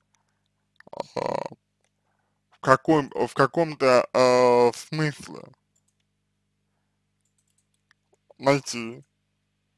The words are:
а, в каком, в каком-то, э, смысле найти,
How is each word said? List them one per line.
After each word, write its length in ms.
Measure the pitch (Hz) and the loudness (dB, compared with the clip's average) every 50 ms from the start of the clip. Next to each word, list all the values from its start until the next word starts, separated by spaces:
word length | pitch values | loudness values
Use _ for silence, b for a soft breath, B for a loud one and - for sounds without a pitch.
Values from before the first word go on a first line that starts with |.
| _ _ _ _ _ _ _ _ _ _ _ _ _ _ _ _ _ - - - - - _ | _ _ _ _ _ _ _ _ _ _ _ _ _ _ _ _ _ -18 -16 -16 -16 -12 _
а, 400 | - - - - 50 - - - - _ _ _ _ _ _ _ _ _ _ _ _ _ _ _ _ _ _ | -8 -6 -6 -6 -6 -8 -12 -14 -18 _ _ _ _ _ _ _ _ _ _ _ _ _ _ _ _ _ _
в 80 | _ _ | _ _
каком, 480 | - 139 131 - - - 160 151 139 - | 0 2 2 2 2 2 2 2 0 -2
в 240 | - - 120 117 - | -4 -4 -4 -2 0
каком-то, 760 | - 139 131 - 175 165 160 - 120 143 131 127 120 - - - | 0 0 0 0 -2 -4 -4 -4 -2 2 2 4 2 2 0 0
э, 580 | 123 127 127 123 127 127 123 123 120 120 120 117 | 2 2 4 4 4 4 4 4 4 2 2 0
смысле 680 | - - - 156 156 156 151 139 - - - 73 - - - - _ _ _ _ _ _ _ _ _ _ _ _ _ _ _ _ _ _ _ _ _ _ _ _ _ _ _ _ _ _ _ _ _ _ _ _ _ _ _ _ _ _ _ _ _ _ _ _ _ _ _ _ _ _ _ _ - | -4 -8 -8 -6 -4 -4 -4 -6 -8 -14 -18 -18 -18 -20 -20 -20 _ _ _ _ _ _ _ _ _ _ _ _ _ _ _ _ _ _ _ _ _ _ _ _ _ _ _ _ _ _ _ _ _ _ _ _ _ _ _ _ _ _ _ _ _ _ _ _ _ _ _ _ _ _ _ _ -4
найти, 680 | 123 135 143 139 131 - - 120 117 113 120 139 139 _ _ _ _ _ _ _ _ _ _ _ _ _ _ | -2 -2 -2 -2 -4 -8 -10 -10 -10 -12 -14 -16 -20 _ _ _ _ _ _ _ _ _ _ _ _ _ _